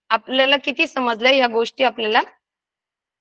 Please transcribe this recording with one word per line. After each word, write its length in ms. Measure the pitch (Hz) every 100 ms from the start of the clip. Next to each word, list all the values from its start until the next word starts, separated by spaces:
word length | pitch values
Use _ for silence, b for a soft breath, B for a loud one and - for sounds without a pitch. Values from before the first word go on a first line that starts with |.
| -
आपल्याला 480 | 220 - 262 262 277
किती 300 | 294 262 320
समजलंय 500 | 269 247 226 247 269
या 100 | 247
गोष्टी 380 | 226 226 -
आपल्याला 360 | 254 220 214 226 - _ _ _ _ _ _ _ _ _